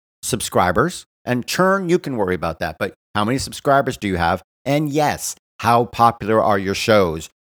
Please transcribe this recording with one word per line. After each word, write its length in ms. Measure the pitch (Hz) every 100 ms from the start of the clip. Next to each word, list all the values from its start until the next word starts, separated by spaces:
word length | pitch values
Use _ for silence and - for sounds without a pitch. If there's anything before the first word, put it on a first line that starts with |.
| _ _
subscribers 800 | - 110 - 117 90 90 160 - - _
and 220 | - 123 -
churn. 420 | - 185 196 175
You 120 | 175
can 160 | 151 123
worry 180 | 92
about 240 | 90 82 80
that. 160 | 82 82
But 140 | 101 - _
how 100 | 104
many 140 | 104 131
subscribers 580 | - - 143 139 139 -
do 120 | 104
you 80 | 87
have? 260 | 85 92 _ _
And 260 | - 147 151
yes, 460 | 143 147 90 - - _ -
how 240 | 117 117
popular 580 | 120 - 117 113 104 110
are 160 | 80 101
your 160 | 98
shows? 540 | 98 - 107 90 80 - _